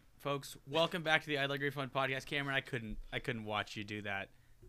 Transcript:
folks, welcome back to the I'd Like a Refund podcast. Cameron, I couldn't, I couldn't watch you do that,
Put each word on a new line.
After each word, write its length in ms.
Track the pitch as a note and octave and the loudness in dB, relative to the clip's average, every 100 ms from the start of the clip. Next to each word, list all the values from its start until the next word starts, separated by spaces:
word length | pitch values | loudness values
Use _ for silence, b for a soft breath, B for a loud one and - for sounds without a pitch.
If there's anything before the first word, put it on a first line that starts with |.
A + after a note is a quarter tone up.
| - - | -6 -6
folks, 360 | C#3 C#3 C#3 - C#3 | -2 -2 -4 -12 0
welcome 360 | D#3 E3 F3+ | 4 4 2
back 180 | D#3 D#3 | 4 4
to 60 | D3+ | 4
the 100 | C#3 | 2
I'd 120 | C3+ | 2
Like 120 | C#3 | 2
a 20 | C#3+ | 0
Refund 260 | C#3+ C3 | 0 -2
podcast. 320 | C3+ C3+ C3+ - | 0 2 0 -2
Cameron, 300 | D3 C#3 C3+ | -2 2 0
I 60 | |
couldn't, 360 | - B2 G#2+ - - | 0 -2 -4 -6 -4
I 80 | C3 | -4
couldn't 260 | C#3 A2+ G#2+ | -2 -2 0
watch 300 | G#2 G2+ A2 | 0 -2 -4
you 80 | |
do 180 | G#2 G#2+ | -6 -6
that, 260 | G2+ G2 - b b b | -4 -4 -6 b b b